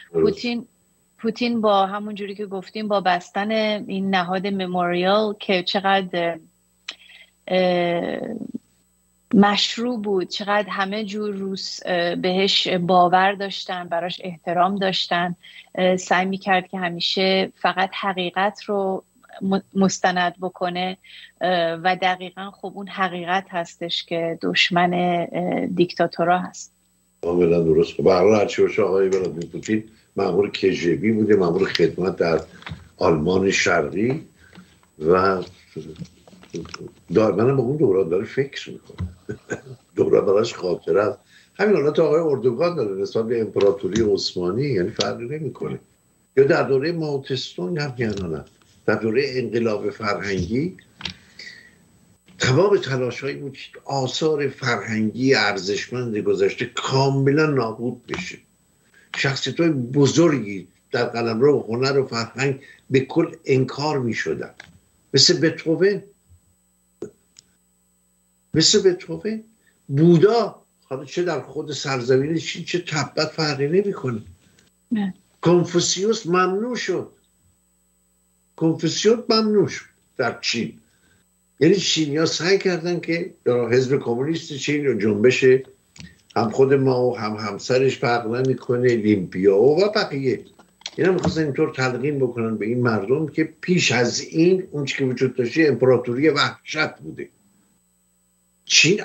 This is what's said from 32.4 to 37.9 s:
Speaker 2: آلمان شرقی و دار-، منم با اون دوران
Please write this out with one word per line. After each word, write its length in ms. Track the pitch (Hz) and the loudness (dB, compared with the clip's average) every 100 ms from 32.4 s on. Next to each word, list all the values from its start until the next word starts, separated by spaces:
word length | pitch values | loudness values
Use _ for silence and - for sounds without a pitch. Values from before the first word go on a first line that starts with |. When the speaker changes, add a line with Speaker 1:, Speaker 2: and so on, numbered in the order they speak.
| - - - - - - | -4 -16 -16 -16 -14 -2
Speaker 2:
آلمان 540 | 92 78 78 95 95 | 0 2 2 2 2
شرقی 720 | 87 98 85 73 80 117 151 - _ - - - _ _ - | 2 2 0 0 -2 -2 -2 -8 _ -20 -20 -20 _ _ -4
و 440 | 78 92 95 95 90 - _ 80 78 78 - _ - - - 85 82 - 82 - - | 2 4 4 0 -4 -16 _ -16 -14 -14 -16 _ -20 -20 -14 -12 -12 -14 -16 -16 -2
دار-، 200 | 90 107 | 2 2
منم 220 | 92 123 135 | 2 2 2
با 60 | |
اون 140 | 117 151 | 0 2
دوران 320 | 127 | 2